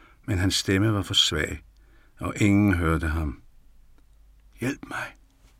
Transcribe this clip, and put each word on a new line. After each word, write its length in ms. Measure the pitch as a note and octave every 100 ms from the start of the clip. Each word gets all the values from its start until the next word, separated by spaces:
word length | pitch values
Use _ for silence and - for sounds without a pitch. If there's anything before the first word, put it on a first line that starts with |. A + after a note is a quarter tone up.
| - _ -
men 100 | F#2+
hans 180 | F#2+ -
stemme 380 | - F#2+ G#2+
var 80 | G#2
for 120 | F#2
svag, 500 | G2+ - D#2+ - D2+ - _ - - _ -
og 140 | F2 -
ingen 380 | G#2 G2+ G#2
hørte 340 | F2 E2 D#2+ D#2+
ham. 340 | D#2+ D2 - - - - - - - _ _ - - - -
"Hjælp 220 | B2 - -
mig." 180 | - - - _ _ _